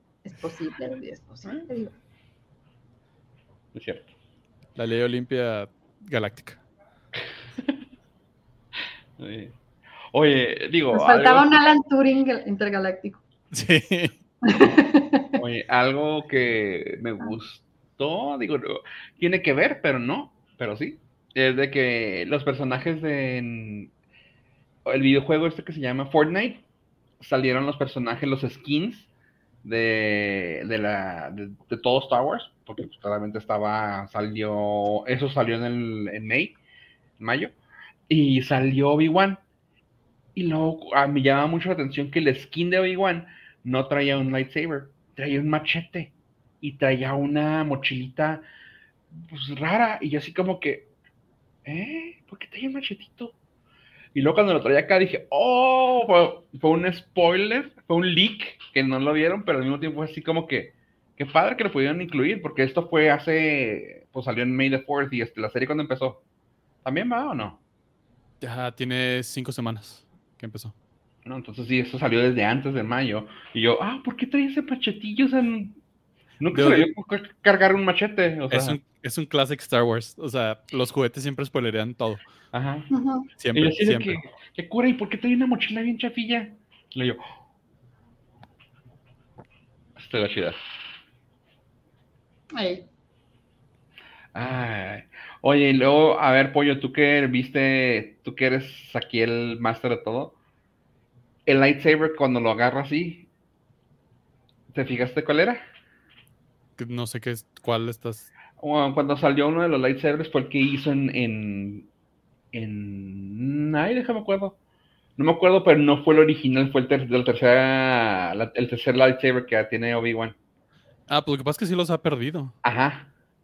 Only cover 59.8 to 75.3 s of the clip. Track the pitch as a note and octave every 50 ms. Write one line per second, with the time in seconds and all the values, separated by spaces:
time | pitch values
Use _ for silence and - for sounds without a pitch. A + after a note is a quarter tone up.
59.8 | D#3 D#3+ C#3+ D3 D#3 D#3 D#3 D#3 - - D#3+ E3 D#3+ - C#3 A#2 - - _ _
60.8 | _ _ _ _ _ _ _ - C#3+ C#3 C#3 D#3 F3+ G#3+ B3 - A#3 G3 - C#3+
61.8 | C3+ C#3 D3+ F3 F3+ E3+ - C3+ B2+ D#3+ G#3+ G3+ - D3 - - C3+ C3+ - F3
62.8 | E3 E3+ E3+ D#3 D3+ D#3 C#3+ D3+ - E3 D#3+ D#3+ D#3+ D#3 D3+ C#3+ B2+ A2+ G#2+ C#2+
63.8 | G1+ - - - - _ _ C3 B2 C3 A#2 A2+ B2 B2+ B2+ C3 C3+ C3+ C3+ C3
64.8 | C3 - C#3+ C#3+ C#3 C3+ C3+ A#2+ A2+ A#2 - G#2+ A2 G#2+ - B2 C3 C3 D3+ D#3
65.8 | D3+ C#3 C3 C3 C3+ C3 - - _ _ _ _ _ _ _ _ _ _ _ _
66.8 | _ C3 C3+ D#3+ G#3+ B3 A#3+ A#3 C4+ D4+ G3+ C3 G#2+ G2 - - _ _ _ _
67.8 | _ _ _ _ _ _ _ _ _ _ _ _ - B2 A#2 B2+ B2+ B2 A#2+ -
68.8 | C3 B2+ B2+ B2+ B2+ B2+ B2+ B2+ B2 - - C#3+ B2+ C3 B2+ - A#2+ A2+ A2+ G#2+
69.8 | G#2 - - - _ _ _ _ _ _ _ _ - A2+ A2 A#2 - A2+ - _
70.8 | _ _ _ _ _ _ _ _ _ A#2 B2+ C3 B2 - G#2+ A2+ B2 A#2+ B2+ B2+
71.8 | B2 B2+ - B2+ D#3+ B2+ A2+ A#2 B2 B2+ B2+ B2 G#2 G#2 A#2+ C3+ C3+ C#3+ C#3 C3
72.8 | G#2+ A2 A#2+ B2+ C3+ A#2+ G#2 G#2+ G#2+ - - - - - - A#2+ A2 A#2 A#2 -
73.8 | - G3+ B3+ C4+ - B3 - - C4 C4 - C#4+ C#4 C#4 C4+ D4 C#4+ - C4 B3+
74.8 | - A#3 G3 - - G#3+ G#3 A#3+ C4+ C4+